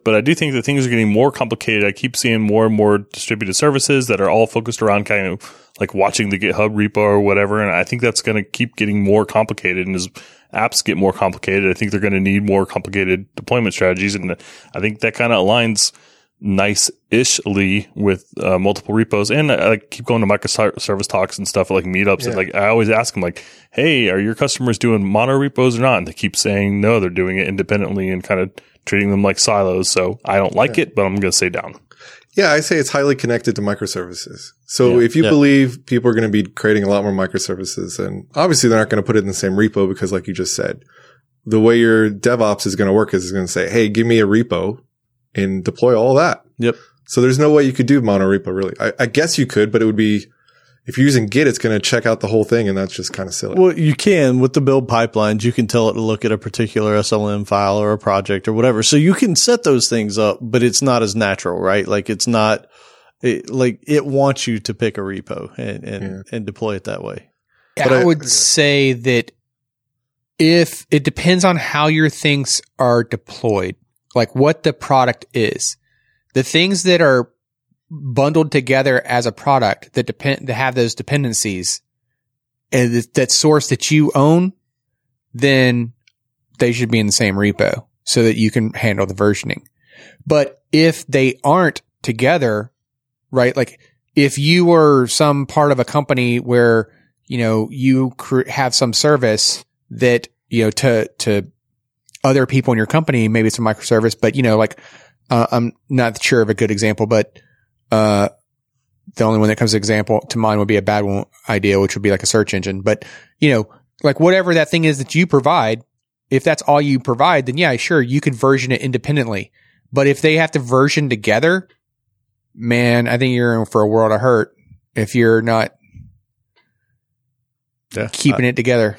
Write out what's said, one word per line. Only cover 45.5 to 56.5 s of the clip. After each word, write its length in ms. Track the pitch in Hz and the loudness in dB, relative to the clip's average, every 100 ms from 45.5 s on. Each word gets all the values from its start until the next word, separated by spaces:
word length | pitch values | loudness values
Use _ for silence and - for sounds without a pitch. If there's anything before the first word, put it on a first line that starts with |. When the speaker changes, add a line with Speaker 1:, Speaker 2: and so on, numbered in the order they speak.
| 190 | -4
Speaker 2:
deploy 320 | 175 - 123 113 | -6 0 2 2
all 200 | 123 135 | 4 2
that." 280 | 170 - _ - | 2 -2 _ -4
Speaker 3:
Yep. 160 | 117 - _ _ - | -2 -2 _ _ -6
Speaker 2:
So 140 | - | 2
there's 180 | 127 131 | 2 4
no 120 | 151 | 4
way 120 | 151 | 4
you 100 | 139 | 4
could 140 | 127 127 | 2 2
do 140 | 143 | 2
mono 240 | 113 101 95 | 2 2 2
repo, 260 | 98 92 92 | 0 -2 -4
really. 180 | 95 - | -6 -4
I, 140 | 107 - | -6 -2
I 60 | 120 | -2
guess 300 | 143 165 156 | 0 0 0
you 80 | 131 | -2
could, 240 | - 107 | 0 0
but 100 | 110 | 2
it 40 | 110 | 0
would 100 | 107 | 2
be, 320 | 107 104 - _ _ _ _ _ - | 0 0 -4 _ _ _ _ _ -8
if 120 | 127 | 0
you're 80 | 143 | 2
using 200 | 131 107 | 4 2
Git, 220 | 120 147 | 2 2
it's 100 | - | 0
gonna 220 | 117 107 | 0 0
check 260 | - 117 113 | 0 0 0
out 140 | 113 | -2
the 80 | 98 | 0
whole 160 | 110 | 0
thing, 260 | 107 117 104 | 2 0 0
and 80 | 95 | -2
that's 160 | 95 | -4
just 200 | - 90 | -8 -12
kinda 180 | - 95 | -10 -10
silly. 240 | - 101 185 | -8 -4 2
Speaker 3:
Well, 140 | 185 160 | 2 2
you 180 | 151 135 | 0 0
can, 440 | 208 185 135 127 | 2 2 2 2
with 140 | 127 | 2
the 80 | 139 | 0
build 260 | 135 135 120 | 2 2 2
pipelines, 560 | 117 117 110 107 107 | 0 0 0 0 0
you 80 | 117 | -2
can 140 | 123 110 | -2 0
tell 240 | 120 110 | 2 0
it 40 | |
to 80 | 110 | 0
look 220 | 110 107 | -2 -2
at 80 | 113 | -2
a 60 | 107 | -4
particular 580 | 113 | -4